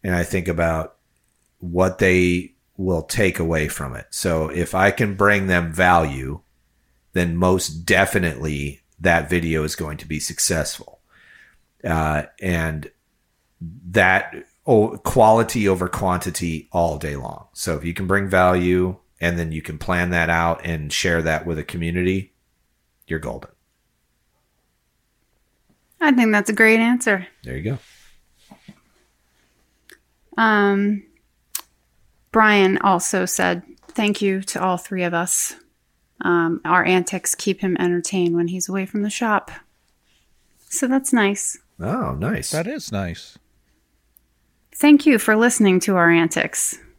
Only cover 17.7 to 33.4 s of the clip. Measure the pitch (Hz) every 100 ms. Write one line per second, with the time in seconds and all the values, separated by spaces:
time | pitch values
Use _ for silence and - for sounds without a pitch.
17.7 | 80 80 85 92 98 98 92 90 90 90
18.7 | 90 90 95 _ _ 87 85 82 80 -
19.7 | 78 - 90 87 87 82 82 85 82 -
20.7 | 82 76 - 92 85 80 78 82 78 73
21.7 | 87 85 87 90 95 98 _ _ _ _
22.7 | _ _ _ _ 80 76 58 - _ _
23.7 | _ _ _ _ _ _ _ _ _ _
24.7 | _ _ _ _ _ _ _ _ _ _
25.7 | _ _ _ 311 247 226 214 202 208 220
26.7 | 226 233 247 233 196 180 _ 123 131 160
27.7 | 135 - _ _ _ _ _ _ - -
28.7 | - _ _ _ _ _ _ _ _ _
29.7 | _ _ - _ _ _ - 226 214 202
30.7 | 196 202 208 - _ _ _ _ - -
31.7 | _ _ _ _ _ _ 226 214 208 190
32.7 | 190 196 180 - 190 185 -